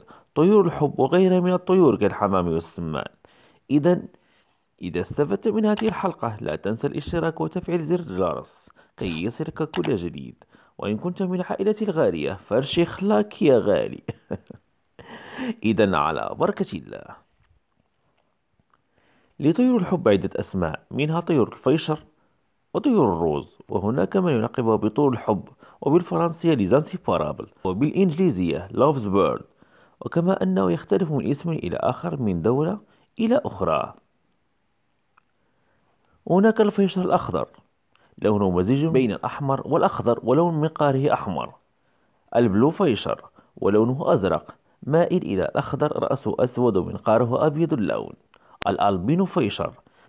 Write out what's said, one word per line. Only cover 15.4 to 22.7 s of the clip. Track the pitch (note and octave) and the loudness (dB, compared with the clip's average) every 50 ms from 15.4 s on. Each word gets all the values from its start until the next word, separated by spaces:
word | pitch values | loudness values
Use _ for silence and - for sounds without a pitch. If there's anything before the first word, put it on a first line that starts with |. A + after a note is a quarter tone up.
| C4 B3 A3 - - | -8 -8 -8 -2 -2
إذا | G#2+ A2 F#2 G#2+ G2 F#2 D2+ | 0 2 4 4 4 4 2
على | C#2+ D#2 D#2+ B1 G#1 - - - | 0 0 -2 -4 -6 -8 -4 -2
بركة | D#3+ F#3 G3+ - G3 - - D#2 | -2 -2 0 -2 -6 -6 -6 -10
الله. | B1+ G1+ - - - - - - _ _ _ _ _ _ _ _ _ _ _ _ _ _ _ _ _ _ _ _ _ _ _ _ _ _ _ _ _ _ _ _ _ _ _ _ _ _ _ _ _ _ _ - | -12 -12 -16 -16 -16 -18 -20 -20 _ _ _ _ _ _ _ _ _ _ _ _ _ _ _ _ _ _ _ _ _ _ _ _ _ _ _ _ _ _ _ _ _ _ _ _ _ _ _ _ _ _ _ -2
لطيور | D3 D3 E3 - B3 B3+ B3 A#3 | 0 0 2 4 2 2 2 2
الحب | F3+ - G3+ F3 - A2 | 2 0 -2 0 4 4
عدة | G2+ F#2+ E2+ F#2 - | 4 4 2 -2 -4
أسماء، | - - - - F#2+ F2 D#2+ D#2 - _ _ | -6 -6 -6 -4 -2 -2 -2 -4 -8 _ _
منها | - A#2+ C#3+ D3+ D#3+ E3+ | -4 -4 -2 -2 -2 -2
طيور | E3+ E3+ E3+ C#3+ G#2+ F2+ | -2 0 2 2 2 0
الفيشر | - - - C3 C#3+ D#3+ - - D#3 D3+ - _ _ _ _ _ _ _ _ _ _ _ _ _ | -2 -2 0 2 2 2 0 -2 -6 -6 -8 _ _ _ _ _ _ _ _ _ _ _ _ _